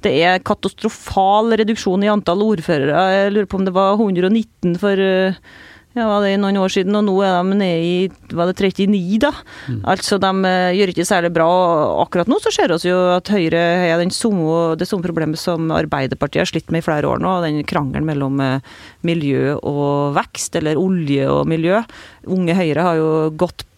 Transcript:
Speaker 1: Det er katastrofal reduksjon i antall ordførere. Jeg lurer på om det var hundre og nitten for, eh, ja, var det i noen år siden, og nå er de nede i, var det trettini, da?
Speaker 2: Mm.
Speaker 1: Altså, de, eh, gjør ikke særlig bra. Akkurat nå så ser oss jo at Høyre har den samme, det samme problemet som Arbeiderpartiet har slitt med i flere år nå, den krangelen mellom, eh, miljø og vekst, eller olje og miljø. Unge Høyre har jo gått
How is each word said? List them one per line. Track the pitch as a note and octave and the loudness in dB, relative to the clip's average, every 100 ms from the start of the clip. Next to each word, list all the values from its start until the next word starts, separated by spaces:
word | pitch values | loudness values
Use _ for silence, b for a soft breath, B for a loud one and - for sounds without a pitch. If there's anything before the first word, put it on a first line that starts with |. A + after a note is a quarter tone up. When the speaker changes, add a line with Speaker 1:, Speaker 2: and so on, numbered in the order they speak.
Speaker 1:
Det | G#3 C#3 | 0 2
er | E3+ F#3 | 2 2
katastrofal | - G#3 G3 - A3 - - - F#3+ G#3 A3+ A3 | 0 -2 -2 -4 -6 -6 -6 0 4 4 2 2
reduksjon | G#3+ A3+ - F#3 | 2 0 0 0
i | G3+ | 2
antall | G#3 F#3 F3+ G#3+ | 0 0 0 0
ordførere. | G3 D#3+ D#3 C3+ D3+ F#3+ G3 | 0 0 0 2 2 2 2
Jeg | G3+ | 2
lurer | G3+ G3 | 0 -2
på | F#3+ | -2
om | |
det | F#3+ | 0
var | F3+ G3 G#3 | 2 2 2
hundre | A3 F3 F#3 | 0 2 2
og | |
nitten | A3+ A3 _ F3+ F3 | 0 -2 _ -4 0
for, | G3+ | 0
eh, | F#3+ F#3+ F#3 F#3+ F#3 B B B B B | 0 2 2 0 -2 B B B B B
ja, | B3 A3 | -4 0
var | G#3 | 0
det | G3+ G3 | 0 0
i | |
noen | G3+ G3 | 0 0
år | F#3+ | 0
siden, | G3 F#3 | 0 0
og | G#3 | 0
nå | G#3 F#3+ G3 | 2 2 2
er | F3+ | 0
de | F#3 G3+ | 0 0
nede | F#3+ E3 | 0 0
i, | E3+ F3+ F#3 - - E3+ | 0 0 -2 -6 -10 -2
var | E3+ | -2
det | F#3 | 0
trettini, | G3 F#3 G3 G#3 F3 G#3+ | -2 0 0 0 0 0
da? | C#4+ C#4+ - B B | 0 -2 -14 B B
Speaker 2:
Mm. | A#2 G2+ | -6 -2
Speaker 1:
Altså, | F#3 - G3+ | -2 0 0
de, | F#3+ F#3+ F#3+ | 0 0 0
eh, | F#3 F3+ F#3 | 2 2 2
gjør | G3 | 0
ikke | E3+ E3+ | 0 0
særlig | F#3+ E3+ | 2 2
bra. | E3+ E3 F3+ F3+ E3 C3+ D2+ | 2 2 4 2 2 0 0
Akkurat | D3 F3+ F3 | 0 0 0
nå | E4+ | 0
så | A4 | 0
ser | - D#4+ | 0 0
oss | E3 F3 | 0 0
jo | F3+ F3+ F3+ | 2 2 0
at | F3+ | 0
Høyre | G#3 E3 E3 E3+ F3 F3+ | 0 2 2 2 2 2
har | E3 | 2
den | F3 | 0
samme, | - A#3 G3+ D#3 E3 E3 D#3+ | -2 0 0 0 0 0 -2
det | F3+ | -2
samme | G3+ | -4
problemet | F3 E3 D#3 D#3 | -4 -2 -2 -4
som | - E3+ D#3+ | -4 -2 -2
Arbeiderpartiet | D#3+ D#3+ D3 C3 - D3 - | -2 -2 -2 -4 -4 -4 -2
har | F3+ | -2
slitt | E3 - | -4 -4
med | E3 | -4
i | E3 | -2
flere | D3+ C#3+ | -2 0
år | B2 | -2
nå, | E3+ F#3 | -2 -2
den | E3 D3+ C#3+ | -2 -4 -4
krangelen | D#3 C#3+ C#3 D#3 | -4 -4 -4 -4
mellom, | D3 C#3 C#3 | -2 -2 -2
eh, | C3+ C3 B B B B | -2 -4 B B B B
miljø | E3 E3+ D3 C3 C3 D3 | -4 -2 0 0 0 -2
og | - C#3+ C#3+ C#3+ C#3+ | -4 -2 0 0 0
vekst, | D3 A3+ - - F3 | -2 -4 -8 -6 -4
eller | D#3 D3+ | -2 0
olje | F#3 F#3 D3+ C#3 C3+ | 0 0 0 0 2
og | C#3+ C#3+ | 0 0
miljø. | E3 E3 G3+ A#3 B B B - | 0 0 0 -2 B B B -4
Unge | F#3 F3 | -2 0
Høyre | F3+ E3+ D3 F3+ | 0 0 0 0
har | E3 | 2
jo | D#3+ D#3 D#3 | 0 0 -2
gått | D#3 E3+ - - | -2 -4 -4 -20